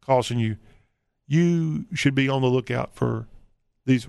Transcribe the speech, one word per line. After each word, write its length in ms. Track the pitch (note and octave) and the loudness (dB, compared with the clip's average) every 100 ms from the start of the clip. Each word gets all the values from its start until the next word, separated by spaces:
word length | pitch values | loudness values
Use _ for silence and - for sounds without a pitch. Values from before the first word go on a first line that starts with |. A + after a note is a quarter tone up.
caution 380 | - C3 A#2 A#2+ | 0 0 2 -2
you, 200 | A2 G#2 - _ _ _ _ _ - | -2 -4 -10 _ _ _ _ _ -2
you 600 | D#3 E3+ E3+ D#3+ D3+ - | 2 2 2 0 -4 -6
should 200 | E3 C#3+ | -2 0
be 140 | C3+ C3+ | 0 0
on 140 | C3+ | 0
the 60 | B2+ | 2
lookout 460 | B2+ A#2 B2 A#2+ | 0 -2 -6 -6
for 320 | - B2 A2+ A#2 - _ _ _ _ C3 | -4 -4 -4 -10 -20 _ _ _ _ 0
these 220 | B2+ | 0